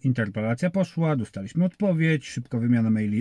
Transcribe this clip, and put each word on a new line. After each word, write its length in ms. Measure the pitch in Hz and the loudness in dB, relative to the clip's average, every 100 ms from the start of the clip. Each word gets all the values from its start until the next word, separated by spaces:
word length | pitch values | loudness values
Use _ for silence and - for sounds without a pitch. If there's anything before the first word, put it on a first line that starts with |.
interpelacja 640 | 135 123 104 107 110 120 175 | 0 0 -2 -2 -2 -2 0
poszła, 460 | 190 180 - 160 139 | 0 -2 0 0 0
dostaliśmy 500 | 107 98 98 165 180 | -4 -8 -6 -2 -2
odpowiedź, 640 | - 202 160 160 151 - | 0 0 2 2 0 -4
szybko 320 | - 123 117 | -10 -6 -2
wymiana 300 | 120 120 113 | 2 4 4
maili 300 | 110 107 107 | 2 0 0